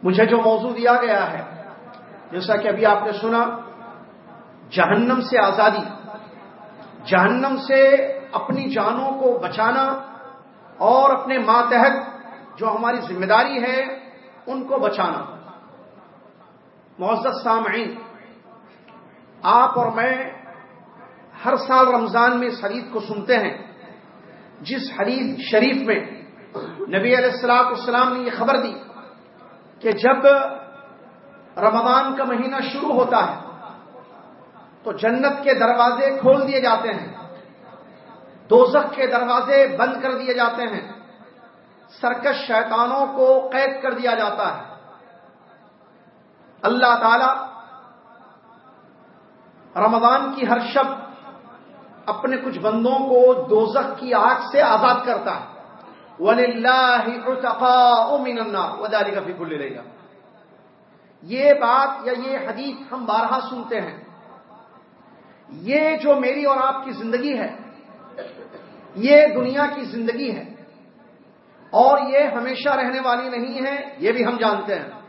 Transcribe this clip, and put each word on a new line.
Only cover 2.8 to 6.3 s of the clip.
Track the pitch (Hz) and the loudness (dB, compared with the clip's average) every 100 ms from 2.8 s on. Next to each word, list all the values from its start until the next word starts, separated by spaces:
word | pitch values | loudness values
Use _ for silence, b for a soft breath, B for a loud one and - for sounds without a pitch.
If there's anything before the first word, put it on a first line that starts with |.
| 220 | 2
آپ | 208 | 2
نے | 214 | 0
سنا، | 202 220 233 240 233 - - - - - - - - - - - | -4 -2 0 -2 -4 -14 -18 -20 -20 -20 -20 -20 -20 -20 -20 -10
جہنم | 180 170 208 240 254 | 0 2 2 2 0
سے | 233 247 | 0 2
آزادی، | 196 196 214 196 165 - - - - | 2 4 2 2 -8 -14 -18 -18 -20